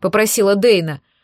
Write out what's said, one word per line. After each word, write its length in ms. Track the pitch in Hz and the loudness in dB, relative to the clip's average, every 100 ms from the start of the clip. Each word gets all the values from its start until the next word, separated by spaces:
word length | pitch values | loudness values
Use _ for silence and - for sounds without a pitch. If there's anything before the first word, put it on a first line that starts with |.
попросила 560 | 185 214 214 - 196 202 | -4 -2 -2 0 0 2
Дейна. 460 | 233 202 160 147 _ _ | 2 2 0 -8 _ _